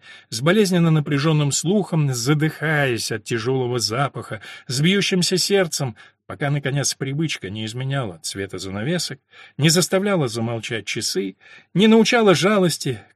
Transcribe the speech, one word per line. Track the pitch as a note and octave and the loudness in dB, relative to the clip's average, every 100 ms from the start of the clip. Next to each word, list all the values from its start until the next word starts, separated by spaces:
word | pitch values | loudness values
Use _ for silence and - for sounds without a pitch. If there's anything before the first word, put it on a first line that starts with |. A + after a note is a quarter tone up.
| - - - | -10 -20 -12
с | A2+ | -4
болезненно | C#3+ G#3+ F#3+ F3+ E3+ | 2 4 4 4 4
напряжённым | D#3 D3 C#3+ D#3+ D3+ C#3+ | 2 2 0 2 2 2
слухом, | - D#3 G#3 E3+ E3+ C#3+ | 0 0 0 0 0 0
задыхаясь | B2 B2 D3+ D#3 - D3+ D3+ C3+ A2+ - | 0 0 2 0 -2 -2 0 0 0 -4
от | A2+ - | -6 -4
тяжёлого | A#2 A#2 C3 A#2+ B2 | -4 -2 -2 0 -2
запаха, | G#2 A#2 C#3 A#2+ - A2 - - - | -2 -2 -2 -4 -12 -12 -14 -16 -8
с | C3 | 0
бьющимся | D#3+ G3 F#3 F#3+ E3+ F#3 | 2 2 2 0 0 0
сердцем, | - G3 F3 - C3+ - - _ - | 2 2 2 -2 -6 -8 -18 _ -16
пока, | G#2 C#3+ | -6 -2
наконец, | D3 C#3 C#3 B2+ | -2 -2 -2 -2
привычка | - C3+ C#3+ D#3+ - F#2 | -4 -6 -4 -4 -4 -8
не | G#2+ A2 | -8 -8
изменяла | A#2+ C3+ C#3 A2 E2 | -6 -4 -4 -6 -8
цвета | - G2 F#2+ F#2+ | -10 -8 -8 -8
занавесок, | F#2+ G2 B2 F3 - - _ - - - | -8 -6 -4 -4 -4 -10 _ -20 -16 0
не | D#3 | 2
заставляла | D#3+ - F#3+ G3+ F#3+ B2+ | 2 2 0 0 0 -2
замолчать | A2+ A2+ A#2 - A2+ - | -2 -4 -6 -6 -8 -6
часы, | A#2 - - - - - - _ | -6 -4 -4 -6 -8 -18 -20 _
не | E3+ G#3+ | 4 6
научала | A3+ G#3+ B3 G#3+ | 6 6 4 6
жалости | C#3+ F3+ G#3+ F3+ - C#3+ G#2+ - | 4 4 2 2 0 -4 -6 -10